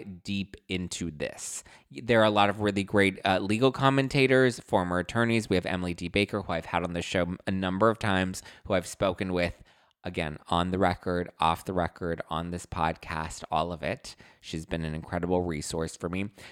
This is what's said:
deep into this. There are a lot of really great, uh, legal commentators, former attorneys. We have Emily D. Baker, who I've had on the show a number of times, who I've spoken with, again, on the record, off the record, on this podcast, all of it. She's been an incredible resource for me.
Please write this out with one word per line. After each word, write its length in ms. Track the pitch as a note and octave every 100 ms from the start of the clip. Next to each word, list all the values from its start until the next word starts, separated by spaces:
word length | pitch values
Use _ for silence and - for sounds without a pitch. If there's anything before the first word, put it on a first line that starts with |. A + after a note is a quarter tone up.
| G2+ F2+
deep 320 | - G2 F#2+ - -
into 420 | F#2 F2 - F2
this. 540 | D2+ - - - - - - _
There 300 | C3+ A#2+ A#2
are 40 | G#2+
a 40 |
lot 200 | G#2 G2+
of 120 | G2+
really 240 | G#2 G2+ F#2+
great, 340 | G#2 G2 F#2+ G2
uh, 140 | F#2
legal 340 | G2 A2 C3
commentators, 840 | B2+ C3+ C3+ C3+ C#3+ C3 C3 B2+ A#2
former 380 | - G#2 F2+ F2+
attorneys. 500 | F2+ A#2 A#2 A#2 A2
We 80 | F#2
have 80 | -
Emily 280 | F2+ F2+
D. 140 | E2+ -
Baker, 340 | G2 G2+ G#2
who 120 | F#2+
I've 140 | E2+ -
had 180 | F2 F2
on 80 |
the 80 | E2+
show 340 | E2+ F#2+ F2 F2+ -
a 60 |
number 380 | F#2+ F#2 F#2+ A2
of 100 | G#2+
times, 420 | A2 F#2+ F#2 F#2 - -
who 100 | -
I've 140 | F#2+ F2
spoken 460 | - G2 F2+ F#2+
with, 280 | F2+ E2+ - - _ _ _ F2+
again, 320 | F#2 D#2+ D2+ -
on 240 | F2 F2+
the 80 | F#2
record, 500 | F#2 F2 - F2 F2 -
off 240 | D#2+ E2 -
the 80 |
record, 480 | F#2 E2 - F2 E2 -
on 220 | D#2+ E2+
this 140 | F2 -
podcast, 760 | F2 D#2+ D#2+ - E2 D#2 - -
all 220 | D#2+ E2+
of 100 | E2+
it. 320 | C#2 A#2 - - - _
She's 260 | - E2 D#2
been 200 | E2+ D#2+
an 100 | D#2
incredible 460 | - F2+ F2 F2+
resource 560 | F2 D2+ - E2 D#2+ -
for 100 | F2+
me. 220 | F2+ G2+ - -